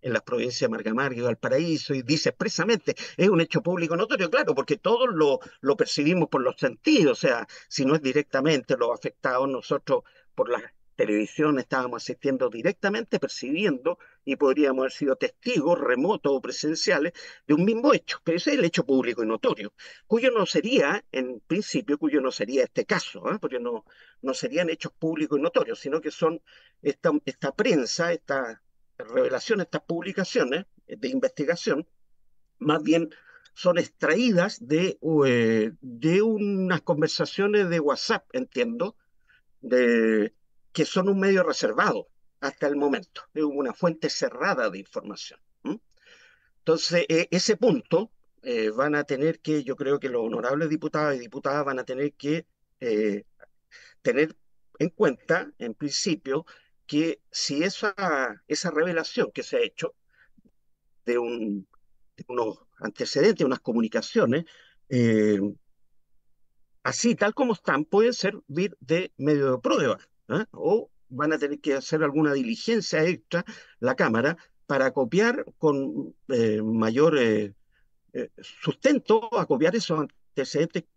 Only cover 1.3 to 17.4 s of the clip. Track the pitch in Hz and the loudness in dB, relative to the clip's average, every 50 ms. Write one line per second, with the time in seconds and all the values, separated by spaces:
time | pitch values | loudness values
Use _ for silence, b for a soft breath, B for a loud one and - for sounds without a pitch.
1.3 | 113 - - 117 131 147 170 170 160 139 - - 139 131 120 120 160 156 - - | -2 -2 -2 0 0 2 2 0 0 -2 -2 -4 -4 -4 0 0 0 0 0 -2
2.3 | - - 180 214 - - 170 220 233 185 - - B B B B B - 180 208 | -2 -2 -4 -4 -2 -2 0 0 0 0 0 -4 B B B B B 2 4 4
3.3 | 190 165 165 - - 160 - 170 185 175 165 156 170 170 220 220 185 180 180 160 | 6 4 2 2 0 -2 0 0 -2 -2 -2 -2 -2 -2 0 -2 0 -2 0 0
4.3 | 160 285 294 208 135 139 - - 220 - - - 233 233 262 240 185 156 151 143 | 0 0 0 0 0 -2 -2 -2 -4 -2 0 0 2 2 2 0 2 4 4 4
5.3 | 135 B B B B B - 139 139 - - - - 151 143 156 185 180 - - | 4 B B B B B 0 0 2 2 0 0 0 0 2 2 4 2 2 0
6.3 | - 135 123 127 - - - 175 - - - 311 311 233 165 135 113 - 165 139 | 0 0 0 0 0 0 -2 -2 -2 0 2 4 6 6 6 4 4 4 2 2
7.3 | 120 117 107 B B B B B - - 135 135 156 160 139 131 127 147 147 - | 2 0 -2 B B B B B -4 0 2 2 2 2 2 0 0 0 0 0
8.3 | - 135 135 165 156 131 117 - 135 120 120 120 117 - - 131 - _ - 135 | -2 0 2 2 2 2 2 -2 0 0 0 0 0 -2 -6 -8 -8 _ -4 -2
9.3 | 127 127 135 139 131 117 - - 147 135 - 143 131 120 b b b b b b | 0 0 0 0 -2 -4 -4 -4 -4 -4 0 0 0 0 b b b b b b
10.3 | _ - 123 117 120 107 - - - _ _ _ _ - 107 107 104 107 107 - | _ -2 0 0 0 -4 -4 -10 -18 _ _ _ _ 0 0 2 2 2 0 -2
11.3 | - - 151 151 143 131 123 - 143 131 127 123 120 110 - - - - - 139 | -2 0 2 2 2 0 0 -2 -2 -2 -2 -2 -6 -8 -8 -10 -10 -4 -2 -2
12.3 | 131 127 131 117 120 113 - 202 202 - - 196 208 226 226 - 226 175 - - | 0 0 0 -2 -2 -2 -2 -2 -2 0 -2 -2 -2 -2 -4 -4 -4 -4 -4 -6
13.3 | - - 240 262 294 175 214 185 - 247 - - - b b b b b _ 143 | -6 -10 -6 -4 -2 0 0 0 0 0 -2 -4 -4 b b b b b _ -6
14.3 | 131 - 147 131 135 147 147 135 131 131 131 127 - - 147 135 131 - 131 - | -2 2 2 2 4 4 4 2 2 0 -2 -2 -2 -2 -2 -2 0 0 -2 -4
15.3 | - _ - 240 247 165 135 170 175 - 131 120 123 123 151 190 214 - - 143 | -6 _ -4 -2 0 2 2 2 2 2 2 2 2 2 2 0 0 0 0 0
16.3 | 139 127 - 120 120 - - 151 160 - - 175 175 143 151 175 B B B B | 0 0 -2 -6 -8 -4 -4 -4 -4 -2 0 0 2 2 0 -2 B B B B
17.3 | B B | B B